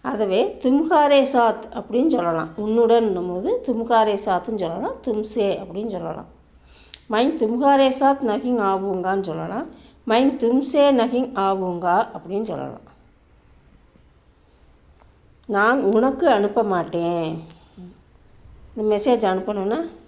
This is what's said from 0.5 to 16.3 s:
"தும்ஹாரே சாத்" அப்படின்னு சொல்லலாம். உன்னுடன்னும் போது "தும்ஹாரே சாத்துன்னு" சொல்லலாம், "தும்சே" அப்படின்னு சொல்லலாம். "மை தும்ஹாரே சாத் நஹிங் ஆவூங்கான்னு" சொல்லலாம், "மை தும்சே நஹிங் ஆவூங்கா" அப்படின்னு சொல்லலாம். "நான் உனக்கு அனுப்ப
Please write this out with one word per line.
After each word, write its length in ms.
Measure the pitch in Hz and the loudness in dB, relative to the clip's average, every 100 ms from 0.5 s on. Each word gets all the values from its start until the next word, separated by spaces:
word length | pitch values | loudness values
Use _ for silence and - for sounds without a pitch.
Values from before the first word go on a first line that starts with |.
| - | -2
"தும்ஹாரே 600 | 254 277 320 330 285 277 262 | 0 2 4 4 6 4 4
சாத்" 320 | 254 226 214 - | 2 2 0 -8
அப்படின்னு 340 | - - 233 311 | -12 -4 0 2
சொல்லலாம். 420 | 247 170 165 160 - | 2 0 -2 -4 -6
உன்னுடன்னும் 720 | 214 220 233 233 220 185 180 | 0 2 4 4 4 -2 -4
போது 360 | 180 247 494 277 | -4 -2 -2 -2
"தும்ஹாரே 480 | 226 226 226 220 | -4 2 2 4
சாத்துன்னு" 480 | 196 208 180 180 214 | 0 -2 -2 -2 -6
சொல்லலாம், 340 | 165 175 320 523 | -4 -4 -8 -6
"தும்சே" 440 | - 214 214 240 202 175 | -6 -6 -4 -2 -2 -2
அப்படின்னு 320 | 185 180 220 | -6 -8 -8
சொல்லலாம். 380 | 185 165 - - - _ _ _ - - - _ | -8 -8 -10 -14 -20 _ _ _ -20 -20 -20 _
"மை 200 | 214 214 | 0 0
தும்ஹாரே 600 | 320 220 240 277 277 269 | 0 -2 2 4 6 4
சாத் 340 | 262 269 277 254 | 4 2 2 -2
நஹிங் 340 | 208 247 240 | -2 -2 0
ஆவூங்கான்னு" 600 | 196 190 196 190 185 196 | 0 0 -2 -4 -2 -2
சொல்லலாம், 440 | 190 160 165 208 320 - - _ | -4 -6 -6 -8 -10 -16 -20 _
"மை 220 | - 226 269 | 0 2 2
தும்சே 580 | 262 226 262 269 302 285 | 2 2 2 2 4 4
நஹிங் 380 | 262 233 247 247 | 4 2 0 -2
ஆவூங்கா" 640 | 196 196 190 185 175 175 185 | -2 -2 0 -2 -2 0 2
அப்படின்னு 400 | 226 - 175 196 | 0 -8 -8 -6
சொல்லலாம். 420 | 226 147 135 - - _ _ _ _ _ _ _ _ _ _ _ _ _ _ _ _ _ _ _ _ _ - _ _ _ - | -6 -8 -10 -14 -20 _ _ _ _ _ _ _ _ _ _ _ _ _ _ _ _ _ _ _ _ _ -20 _ _ _ -4
"நான் 340 | 202 214 269 | 0 2 2
உனக்கு 460 | 196 220 262 269 | 2 2 2 2
அனுப்ப 340 | 330 | 2